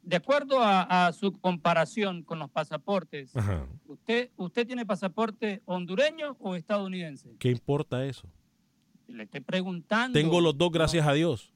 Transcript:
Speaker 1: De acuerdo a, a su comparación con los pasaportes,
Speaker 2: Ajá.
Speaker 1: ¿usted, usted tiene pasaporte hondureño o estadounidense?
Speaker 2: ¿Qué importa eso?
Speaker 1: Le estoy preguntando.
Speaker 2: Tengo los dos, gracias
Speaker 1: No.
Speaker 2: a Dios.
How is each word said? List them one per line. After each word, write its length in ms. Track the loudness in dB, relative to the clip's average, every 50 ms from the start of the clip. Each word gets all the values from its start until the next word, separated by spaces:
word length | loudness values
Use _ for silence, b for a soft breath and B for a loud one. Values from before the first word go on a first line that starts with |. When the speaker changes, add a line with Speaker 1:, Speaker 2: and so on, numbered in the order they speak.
Speaker 1:
De 140 | _ 0 -2
acuerdo 440 | -2 2 2 2 2 2 2 2 4
a, 440 | 6 6 6 4 4 4 4 4 4 4
a 40 |
su 200 | 2 2 -2 -2
comparación 880 | -2 0 0 0 0 2 2 2 4 4 2 0 0 -2 -2 -2 -2 -6
con 160 | -8 -8 -8 -8
los 100 | -8 -6
pasaportes, 840 | _ -4 -4 -4 -6 -8 -2 0 -2 -2 -2 _ -12 -12 -12 -6 _
Speaker 2:
Ajá. 300 | -2 -2 0 -2 -2 -4 -8 -12 -16 _
Speaker 1:
¿usted, 440 | -20 -20 -14 _ -2 -2 -2 -2 -4 _
usted 300 | -8 -8 -4 _ -2 -2
tiene 200 | -2 -4 -6 -2
pasaporte 760 | -4 -4 -2 -2 -4 -2 -2 -2 -2 -2 _ -4 -4 -4 -6 _
hondureño 720 | -6 -4 -4 -4 -4 0 2 2 2 2 -4 -8 -8 -8 _
o 140 | -6 -6 -6
estadounidense? 800 | -6 -4 -2 -2 -2 -2 -4 -6 -8 -8 -8 -10 -14 _ -20 -18 -2
Speaker 2:
¿Qué 120 | 0 0
importa 560 | 0 0 0 -2 -2 -2 -2 _ -4 -4 -4
eso? 220 | -6 -8 -10 -16 -20 _ _ _ _ _ _ _ _ _ _ _ _ _ _ _ -20
Speaker 1:
Le 160 | -16 -16 -16
estoy 160 | -12 -12 -14
preguntando. 760 | -8 -4 -4 -4 -4 -4 -8 -8 -6 _ -2 -2 0 2 2 2
Speaker 2:
Tengo 220 | 2 4 4 4
los 160 | 4 4 4
dos, 140 | 2 0 2
gracias 340 | 4 2 2 2 2 2 2
Speaker 1:
No. 60 | 4
Speaker 2:
a 40 | 4
Dios. 380 | 4 2 0 0 -4 -6 _ _